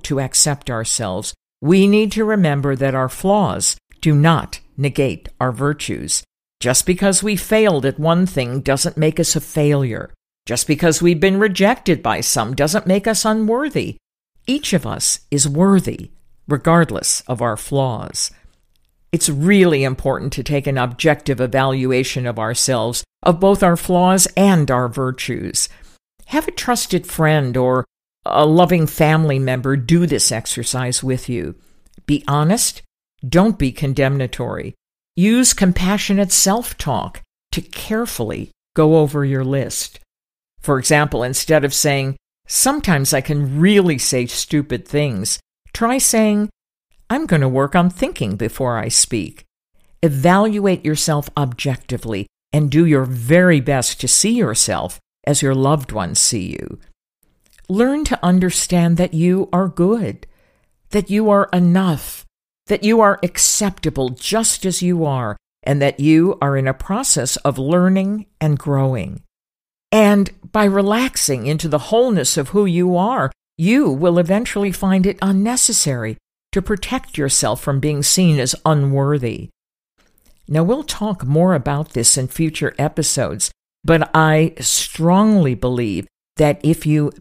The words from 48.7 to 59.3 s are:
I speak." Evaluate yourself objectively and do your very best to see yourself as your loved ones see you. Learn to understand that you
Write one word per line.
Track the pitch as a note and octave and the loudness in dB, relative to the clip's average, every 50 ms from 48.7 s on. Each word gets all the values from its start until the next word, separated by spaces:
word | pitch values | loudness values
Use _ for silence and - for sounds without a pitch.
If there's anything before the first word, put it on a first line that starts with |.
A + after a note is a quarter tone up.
| A#2+ A2 | -4 -4
I | G#2+ A2+ | -4 -2
speak." | - - - - B2+ A2 E2+ D#2 - - - _ _ _ _ _ _ _ _ _ _ _ | 0 0 0 0 -2 -4 -6 -6 -10 -16 -20 _ _ _ _ _ _ _ _ _ _ _
Evaluate | - D#3+ C#3 C3+ C3+ E3+ F#3 G3 G#3 A3 G#3 G#3 G3 G3 F3+ - - | 0 0 2 2 4 4 4 4 4 2 0 0 0 0 0 0 -2
yourself | D3 D3+ D3 - - D3+ D3 C#3 - - D3+ | -2 -2 -2 -2 -2 -2 -2 -4 -4 -4 -4
objectively | C#3+ B2+ A#2+ - - C#3+ B2 - - - B2+ A2 - A2+ A2 F#2+ G2+ - _ _ _ _ | -4 -4 -4 -4 -4 -4 -4 -6 -6 -8 -8 -8 -6 -6 -6 -6 -6 -8 _ _ _ _
and | - D3+ D3+ C#3+ | -2 0 0 2
do | C3 D#3 E3+ | 4 4 4
your | E3 D3 C3+ C3 | 6 4 2 2
very | B2+ B2+ A#2+ A#2 A#2+ D#3+ F3+ F#3 F3+ E3 C#3+ | 0 -4 -4 0 4 4 6 6 6 4 4
best | A#2+ C#3+ C#3 C3 A#2+ - - - | 2 0 0 -2 -2 -4 -4 -4
to | - B2 | -2 0
see | - - - G#3+ A#3 | 0 2 2 2 0
yourself | B3 G3 A#2 A2+ - - A2 F#2 E2 A1+ - - - _ _ _ _ - | 0 0 0 0 0 0 0 -2 -4 -4 -6 -10 -14 _ _ _ _ -2
as | - C#3+ - | -2 0 0
your | - C3+ C3+ | 2 0 2
loved | C3 C3+ C#3 D#3 D3+ C3 - - | 2 2 2 2 0 -2 -6 -8
ones | G#2+ F2+ E2+ - - | -6 -6 -4 -2 0
see | - - B2 G#2 F2+ - - - | 0 0 0 -2 -4 -6 -8 -10
you. | - - - - - - _ _ _ _ _ _ _ _ _ _ _ _ _ _ - - | -12 -12 -14 -16 -20 -20 _ _ _ _ _ _ _ _ _ _ _ _ _ _ -8 -4
Learn | F#3 G#3 A#3+ C4 C#4 D4+ D4+ | 0 2 2 2 0 -2 -2
to | - B3+ - - | -2 -2 0 2
understand | F3 F3+ F#3 F#3 F3+ - - - - F3+ F3 E3+ E3+ E3+ E3 | 2 4 4 2 2 0 -2 -2 0 2 2 2 4 2 2
that | F3+ - - | 0 0 0
you | D#3+ E3+ F3+ | 0 2 2